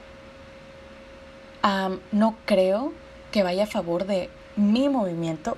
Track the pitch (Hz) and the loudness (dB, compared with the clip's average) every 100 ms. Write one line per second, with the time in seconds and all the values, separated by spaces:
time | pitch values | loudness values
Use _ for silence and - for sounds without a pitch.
0 | - - - - - 539 539 - - - | -20 -20 -20 -20 -20 -20 -20 -20 -20 -20
1 | - - - - - - 208 196 190 185 | -20 -20 -20 -20 -20 -2 0 0 -2 -4
2 | - 208 220 220 - 190 185 208 294 - | -2 2 2 0 0 4 4 2 -2 -8
3 | - - - 208 180 185 208 214 170 175 | -18 -20 -4 0 0 0 -2 -2 -2 -2
4 | 190 190 - - - - 208 233 285 269 | 0 -2 -4 -12 -10 0 4 4 4 2
5 | 190 165 165 160 233 | 0 -2 -4 -4 -6